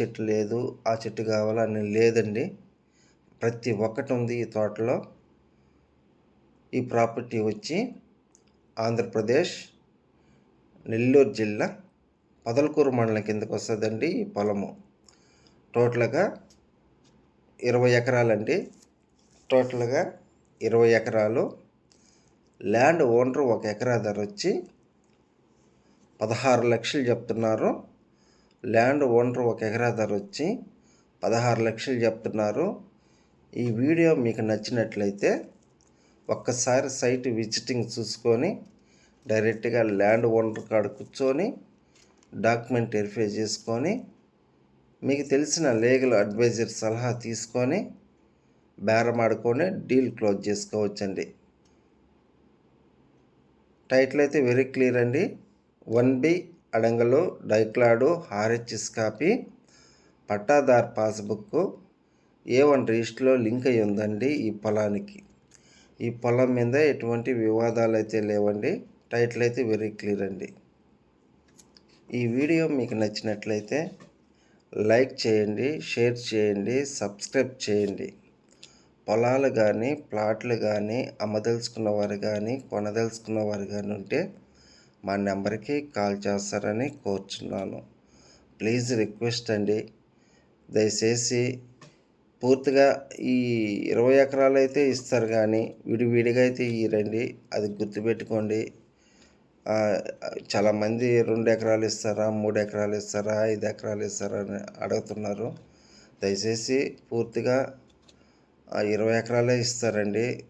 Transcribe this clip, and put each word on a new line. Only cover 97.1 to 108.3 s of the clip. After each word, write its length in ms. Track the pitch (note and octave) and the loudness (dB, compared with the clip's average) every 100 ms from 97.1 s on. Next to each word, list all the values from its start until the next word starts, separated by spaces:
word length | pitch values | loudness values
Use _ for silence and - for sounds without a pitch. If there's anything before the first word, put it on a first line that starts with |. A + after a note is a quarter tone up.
| A2 B2+ - - | -2 -4 -8 -8
అది 160 | A2 G#2 | -4 -4
గుర్తుపెట్టుకోండి. 1040 | G2+ G#2 G#2 A2 G#2+ A2 A2 G#2+ G#2+ A2+ - _ _ _ _ _ _ _ _ - | -4 -6 -4 -2 -4 -4 -4 -2 -2 -4 -12 _ _ _ _ _ _ _ _ -4
ఆ, 320 | A2 G#2+ F#2+ - - - - - G#2+ | 0 2 0 -4 -10 -10 -10 -4 0
చాలామంది 640 | G#2 G#2+ G#2+ A#2 B2 A#2+ | 2 2 0 0 2 4
రెండు 280 | A2 A2+ A2+ | 4 2 2
ఎకరాలు 340 | A2 A2 A2 | 2 2 2
ఇస్తారా, 460 | A2 - A2 G#2 G#2+ | 0 -2 -4 0 0
మూడు 300 | G#2+ G#2+ G#2+ | 0 0 0
ఎకరాలు 360 | G#2 G#2 G#2 G#2 | -2 -2 -2 -4
ఇస్తారా, 480 | G2+ G#2 G2+ G#2+ | -4 -4 -2 0
ఐదు 220 | A2 G#2 G#2+ | 0 0 -4
ఎకరాలు 380 | G#2+ A2 G#2 | -6 -6 -6
ఇస్తారా 340 | G#2 - G2+ G#2 | -6 -6 -6 -6
అని 440 | G2+ G2+ G#2 - | -6 -8 -10 -8
అడుగుతున్నారు. 720 | G#2+ A2 G#2 G#2+ G#2 G#2 A2+ - - _ _ - - _ | -4 -4 -4 -8 -6 -6 -8 -10 -18 _ _ -20 -20 _
దయచేసి 720 | G2 G2+ A2 A2+ A#2+ C3 C#3+ - - | -2 -2 -2 -4 0 0 -2 -6 -6
పూర్తిగా, 600 | A#2 A2 A#2+ A#2+ C3 C3 - _ _ _ _ _ | -4 -4 -2 0 0 -2 -8 _ _ _ _ _